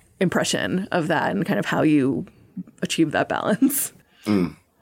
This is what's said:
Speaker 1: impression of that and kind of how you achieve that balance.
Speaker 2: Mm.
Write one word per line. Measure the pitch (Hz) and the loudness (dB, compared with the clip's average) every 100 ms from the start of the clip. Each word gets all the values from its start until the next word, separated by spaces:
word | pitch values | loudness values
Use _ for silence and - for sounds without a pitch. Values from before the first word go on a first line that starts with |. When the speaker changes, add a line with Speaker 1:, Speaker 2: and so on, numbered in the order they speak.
| _ - | _ -2
Speaker 1:
impression | 180 - - - 98 185 196 | 0 0 0 -2 -2 -2 -2
of | 175 160 | -2 0
that | 151 - | 0 0
and | 196 | -2
kind | 190 202 | -2 -2
of | - | -2
how | 165 | 0
you | 151 147 135 - 185 - - - - - | 4 4 4 0 -6 -14 -18 -14 -14 -8
achieve | 190 - 156 | -4 0 0
that | - - | 0 -2
balance. | - - 214 269 - - - _ _ - | -2 -2 2 2 0 -6 -10 _ _ 0
Speaker 2:
Mm. | 101 85 78 _ _ | 0 0 -4 _ _